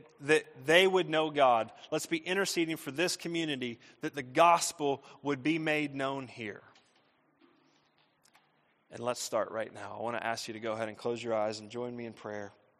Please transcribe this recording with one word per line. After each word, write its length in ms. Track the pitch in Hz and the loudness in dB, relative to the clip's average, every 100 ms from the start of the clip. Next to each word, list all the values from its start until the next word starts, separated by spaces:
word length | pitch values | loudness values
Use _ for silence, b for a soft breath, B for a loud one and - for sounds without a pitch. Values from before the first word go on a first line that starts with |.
| - - | -10 -8
that 240 | 143 151 - 135 | 2 2 2 -4
they 220 | 131 170 190 | 4 6 8
would 220 | 185 156 | 4 2
know 220 | 156 156 | 0 2
God. 420 | 143 131 117 113 B B | 6 6 6 2 B B
Let's 160 | 156 - | -6 -2
be 120 | 165 | -4
interceding 580 | 180 190 190 175 160 156 | -2 -2 0 0 -2 -4
for 160 | 143 | -6
this 240 | 135 175 - | -2 -2 -2
community 640 | 175 165 156 135 123 113 B B | -4 -4 -2 -4 -6 -8 B B
that 120 | 156 | -8
the 80 | 143 | -8
gospel 800 | 127 135 170 170 - - 143 135 B B | 0 6 6 6 2 -2 0 0 B B
would 200 | 139 139 | -4 0
be 160 | 143 160 | 0 0
made 380 | 156 151 147 139 | 0 0 -2 -4
known 320 | 135 139 123 | -4 -4 -8
here. 340 | - 107 - - - _ _ _ _ _ _ _ _ _ _ _ _ _ _ _ _ _ _ _ _ _ | -10 -10 -10 -16 -20 _ _ _ _ _ _ _ _ _ _ _ _ _ _ _ _ _ _ _ _ _
And 80 | 117 | -6
let's 200 | 120 120 | -4 -4
start 300 | - 113 95 | -2 0 0
right 240 | 110 - | -4 -8
now. 220 | 104 101 104 | -10 -12 -8
I 40 | |
want 140 | 113 113 | -6 -4
to 80 | |
ask 220 | 113 117 - | -4 -4 -6
you 80 | |
to 60 | 107 | -6
go 120 | 113 | -4
ahead 140 | 110 110 | -4 -4
and 100 | 104 | -4
close 240 | 120 120 | -4 -4
your 140 | 117 | -2
eyes 240 | 110 107 107 | 0 0 -4
and 120 | 104 | -10
join 260 | 120 123 120 | -8 -8 -8
me 100 | 117 | -12
in 60 | |
prayer. 400 | 101 110 104 101 - _ | -12 -10 -10 -12 -16 _